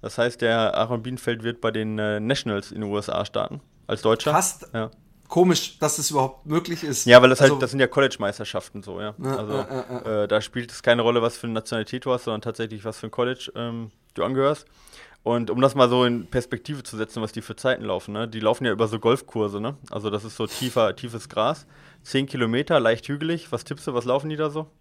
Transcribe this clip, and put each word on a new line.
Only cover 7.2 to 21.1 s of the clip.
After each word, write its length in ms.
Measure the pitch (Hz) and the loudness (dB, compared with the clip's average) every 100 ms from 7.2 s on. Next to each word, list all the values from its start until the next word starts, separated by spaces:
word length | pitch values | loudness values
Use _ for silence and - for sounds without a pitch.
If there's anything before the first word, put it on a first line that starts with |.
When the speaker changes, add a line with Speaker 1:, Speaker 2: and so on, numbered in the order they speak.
Speaker 1:
weil 80 | 127 | 12
das 100 | 127 | 8
halt, 120 | 135 | 6
Speaker 2:
Also 80 | 139 | 6
Speaker 1:
das 80 | 127 | -2
sind 100 | 139 | 0
ja 80 | 131 | 0
College-Meisterschaften 960 | - 135 - 101 - 110 95 - 101 | 4 2 0 -6 -4 -8 -8 -10 -16
so, 180 | 98 90 | -14 -10
ja. 120 | 104 110 | -10 -8
Speaker 2:
Ja, 180 | 135 135 | -6 -6
Speaker 1:
Also, 180 | 107 | -4
Speaker 2:
ja, 140 | 135 131 | -6 -6
ja, 320 | 135 - 123 113 | -8 -8 -10 -4
ja. 180 | 107 | -2
Speaker 1:
äh, 40 | 104 | 2
da 140 | 104 | 0
spielt 300 | 110 127 117 | 0 -8 -8
es 100 | - | -4
keine 200 | - 117 | 2 4
Rolle, 180 | 117 120 | 4 2
was 140 | 117 117 | 0 -4
für 100 | 120 | -6
eine 60 | 110 | -6
Nationalität 500 | 110 113 107 127 135 | -4 -6 -6 -6 -4
du 60 | |
hast, 140 | 123 - | -4 -2
sondern 160 | 110 | -6
tatsächlich, 440 | 117 107 113 107 110 | -6 -6 -8 -8 -10
was 140 | 107 | -10
für 80 | 110 | -10
ein 40 | |
College, 400 | - 123 127 - - | -2 -2 -2 -10 -10
ähm, 340 | 117 117 113 _ _ | -8 -8 -12 _ _
du 100 | - | -4
angehörst. 440 | 113 131 135 151 - _ - - - - | -2 2 0 0 -8 _ -20 -20 -20 -8
Und 300 | - 120 113 | -2 -2 0
um 80 | 120 | 2
das 160 | 131 139 | 2 6
mal 140 | 123 | 4
so 160 | 123 123 | 6 2
in 220 | 120 85 | 0 -2
Perspektive 540 | 127 - 127 - 147 | -6 -4 -8 -8 -12
zu 160 | 120 110 | -10 -8
setzen, 240 | 107 - | -8 -6
was 100 | 110 | -8
die 100 | - | -8
für 140 | - 107 | -12 -4
Zeiten 280 | 131 127 | -2 -2
laufen, 300 | 107 90 - | -2 -4 -4
ne? 140 | 104 113 | -8 -6
Die 120 | 110 | -2
laufen 260 | 107 117 123 | 0 2 0
ja 60 | |
über 160 | 104 113 | 0 0
so 120 | 113 | 2
Golfkurse, 600 | 117 123 - 117 104 101 | 2 2 0 -4 -2 -2
ne? 160 | 110 143 - | -8 -10 -10
Also 180 | - 104 | -8 -4
das 140 | 104 | -6
ist 120 | 110 - | -8 -8
so 120 | 110 | -6
tiefer, 480 | - 127 123 110 92 | -4 -4 2 2 0
tiefes 340 | 123 | -10